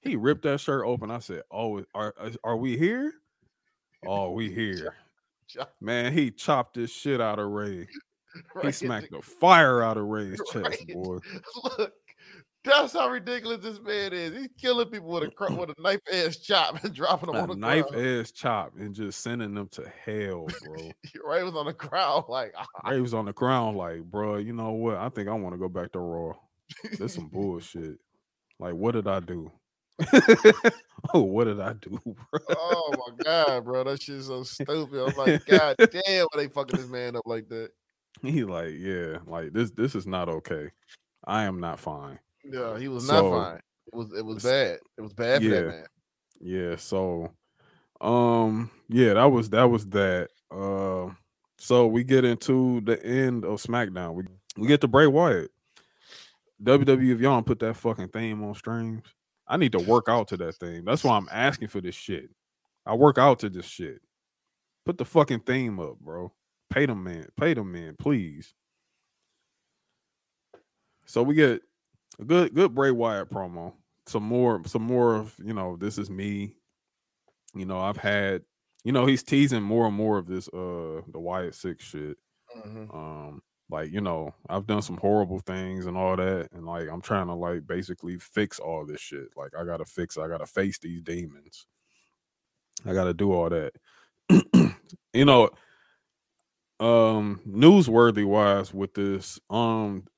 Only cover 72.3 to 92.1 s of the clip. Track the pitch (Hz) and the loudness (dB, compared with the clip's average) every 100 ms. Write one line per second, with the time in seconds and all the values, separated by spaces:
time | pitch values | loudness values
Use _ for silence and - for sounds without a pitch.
72.3 | 175 175 139 190 120 139 123 113 104 92 | 4 4 4 2 4 2 2 0 -2 -6
73.3 | 104 92 85 85 - _ _ - 113 107 | -8 -8 -10 -12 -14 _ _ -8 -6 -2
74.3 | 123 123 104 80 113 113 127 120 110 107 | 2 4 2 -2 -6 -2 2 4 2 -4
75.3 | - 104 110 92 87 101 104 98 95 101 | -12 -10 -6 -6 -6 -8 -6 -8 -6 -6
76.3 | 101 101 _ _ _ _ _ _ _ _ | -6 -8 _ _ _ _ _ _ _ _
77.3 | _ - - 95 92 95 107 104 104 98 | _ -20 -12 -8 -4 -4 -2 -2 0 0
78.3 | 92 - _ _ _ 113 131 131 131 - | -4 -8 _ _ _ 0 2 4 2 2
79.3 | 139 143 120 101 117 113 101 107 104 87 | 4 4 2 0 2 2 2 0 0 -2
80.3 | 92 - 90 90 87 82 80 82 82 85 | -8 -8 -10 -8 -8 -8 -10 -12 -10 -6
81.3 | 92 90 - 90 82 - 76 76 73 _ | -4 -6 -8 -10 -10 -12 -12 -12 -12 _
82.3 | _ _ 120 107 110 107 78 78 76 76 | _ _ -20 -18 -16 -16 -14 -12 -12 -14
83.3 | 73 _ _ _ 78 78 92 98 82 76 | -18 _ _ _ -10 -6 -4 -4 -4 -6
84.3 | - - 95 101 104 98 87 98 104 95 | -12 -8 -8 -2 -4 -4 -4 2 2 0
85.3 | 92 87 92 92 95 90 90 92 92 92 | -4 -8 -8 -8 -8 -8 -2 -2 0 -2
86.3 | 95 80 90 82 85 80 85 - 104 87 | -2 -6 -12 -12 -10 -8 -10 -2 -2 -2
87.3 | 87 87 87 76 87 92 92 87 90 - | -4 -4 -6 -6 -8 -6 -10 -10 -12 -6
88.3 | - 104 - 78 80 73 76 - 71 67 | -2 -2 -4 -8 -8 -10 -14 -12 -14 -14
89.3 | - 69 80 87 82 78 - 85 - 80 | -16 -14 -10 -8 -8 -8 -8 -8 -8 -8
90.3 | 82 73 - 98 92 82 85 82 87 85 | -8 -6 -2 -2 -4 -12 -12 -8 -10 -10
91.3 | 71 73 - - _ _ _ _ | -16 _ -20 -20 _ _ _ _